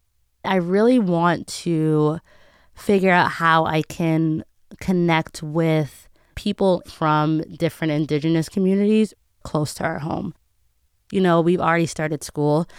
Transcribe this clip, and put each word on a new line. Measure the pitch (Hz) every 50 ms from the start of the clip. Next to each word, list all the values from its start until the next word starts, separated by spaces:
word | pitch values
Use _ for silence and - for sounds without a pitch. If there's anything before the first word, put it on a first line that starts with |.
| _ _ _ _ _ _ _ _ -
I | 196 190
really | 185 170 175 190 202 220 240 254 247
want | 208 180 175 165 170 175 165 - -
to | - - - - 170 170 156 156 156 156 151 151 151 156 170 - _ _ _ _ _ _ _ _ _ _
figure | - - - 202 196 185 190
out | 180 175 147 -
how | - - 170 165 160 160 160
I | - 160 160 151
can | - - - 170 165 160 160 160 156 156 160 - _ _ _ _ - - -
connect | - 190 185 175 175 170 160 160 160 - - - 156
with | 151 151 170 165 160 156 156 151 - - - - _ _ _ _ _ -
people | - - 208 196 - 196 190 180 180 -
from | - - - 165 151 151 151 151 156 160 156 - - 160
different | - 170 156 - - 165 160 147
indigenous | 151 156 135 151 147 147 165 165 160 156 -
communities | - 202 185 185 190 196 202 208 220 220 214 - - _ _ _ _ _ -
close | - - 151 151 - -
to | - -
our | 160 165 -
home. | 143 - - - - 165 - _ _ _ _ _ _ _ _ _ _ _ _ _ _ -
You | 202 196
know, | 185 175 165 170
we've | 160 170 180 170
already | 165 165 165 170 170
started | - - - 156 156 165 - -
school, | - - 147 147 147 147 156 170 - -